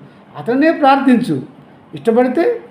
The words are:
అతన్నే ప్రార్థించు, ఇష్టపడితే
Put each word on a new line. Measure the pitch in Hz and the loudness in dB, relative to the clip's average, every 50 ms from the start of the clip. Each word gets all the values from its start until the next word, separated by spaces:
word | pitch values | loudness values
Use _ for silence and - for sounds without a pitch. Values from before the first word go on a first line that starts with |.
| - - - - - - - 143 | -18 -20 -20 -20 -20 -20 -18 -12
అతన్నే | - 220 247 269 302 320 330 - | -6 -4 -2 0 0 0 0 2
ప్రార్థించు, | 294 269 277 269 269 269 247 214 - 170 151 127 - - - - - - - - - - - | 2 2 2 2 2 2 2 2 2 -2 -4 -6 -6 -12 -18 -20 -20 -20 -20 -20 -20 -18 -14
ఇష్టపడితే | 147 - 226 226 247 254 254 247 330 349 480 466 - - - | -6 -2 0 2 2 0 0 0 0 0 -2 -2 -4 -8 -18